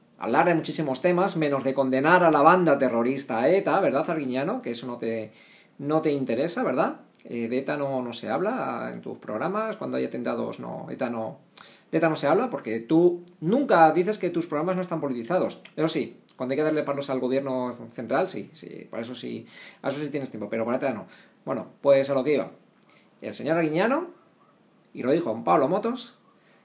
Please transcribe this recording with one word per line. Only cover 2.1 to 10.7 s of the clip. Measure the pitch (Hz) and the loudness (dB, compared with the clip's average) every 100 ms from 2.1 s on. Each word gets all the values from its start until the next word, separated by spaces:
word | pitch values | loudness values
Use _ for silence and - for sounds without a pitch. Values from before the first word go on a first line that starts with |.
| 180 | 6
a | 170 | 6
la | 151 | 6
banda | 156 185 165 131 | 8 8 6 4
terrorista | 127 117 120 139 - 113 139 | 4 2 0 -2 -2 2 4
eta, | 196 - 170 | 4 2 2
¿verdad, | 160 135 160 | 2 2 0
Arguiñano? | 160 127 127 160 247 | -2 -2 -2 -2 -4
Que | 123 | -6
eso | 117 131 | -8 -8
no | 120 | -6
te, | 113 113 110 - - - _ - | -4 -4 -8 -14 -20 -20 _ -10
no | 143 156 | 0 0
te | 156 | 2
interesa, | 139 120 117 165 247 | 0 0 -2 -2 -2
¿verdad? | 180 127 233 - - _ | -2 0 0 -4 -16 _
Eh, | - 120 117 | -10 -6 -4
de | 127 | -4
eta | 139 147 | -2 -4
no, | 139 131 | -2 -4
no | 120 | -6
se | 113 107 | -8 -4
habla | 139 202 247 131 120 120 | -2 -2 -2 -4 -6 -8
en | 120 | -10
tus | 117 113 | -12 -12
programas, | - 110 160 208 220 - | -8 -4 -4 -4 -4 -6
cuando | 131 127 | -6 -4
hay | |
atentados | 127 127 123 117 113 113 | -4 -4 -4 -4 -6 -8
no, | 120 | -10